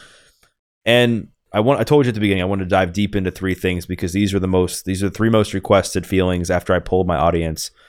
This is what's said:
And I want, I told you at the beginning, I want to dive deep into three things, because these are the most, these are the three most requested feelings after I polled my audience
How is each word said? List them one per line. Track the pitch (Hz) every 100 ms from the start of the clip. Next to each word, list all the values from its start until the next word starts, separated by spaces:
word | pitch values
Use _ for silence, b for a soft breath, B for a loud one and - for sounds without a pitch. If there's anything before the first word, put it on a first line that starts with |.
| b b b b b _ _ _
And | 110 120 120 113 - _ _
I | 104
want, | 113 139
I |
told | 110 147
you | 123
at |
the | 107
beginning, | 104 95
I | 92
want | 98
to | 92
dive | 95 92
deep | 92 101
into | 101 90
three | - 95
things, | 90 95 90 85
because | 90 90
these | 92 101
are | 98
the | 92
most, | 92 90 -
these | - 95
are | 98
the |
three | - 113
most | 113 104
requested | 98 - 101 - 95 -
feelings | 95 90 90 87
after | 90 -
I | 90
polled | - 92 90
my | 78
audience | 82 85 82 80 - b